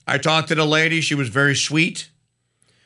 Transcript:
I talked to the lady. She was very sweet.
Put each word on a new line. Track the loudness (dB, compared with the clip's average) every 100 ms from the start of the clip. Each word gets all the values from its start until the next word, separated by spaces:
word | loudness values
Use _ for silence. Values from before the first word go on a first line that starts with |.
| -6
I | -2
talked | 0 0 0
to | 0
the | 2
lady. | 2 2 0
She | -2 -2
was | -2
very | 2 2 2
sweet. | 0 0 0 -4 -14 _ _ _ _ _ _ _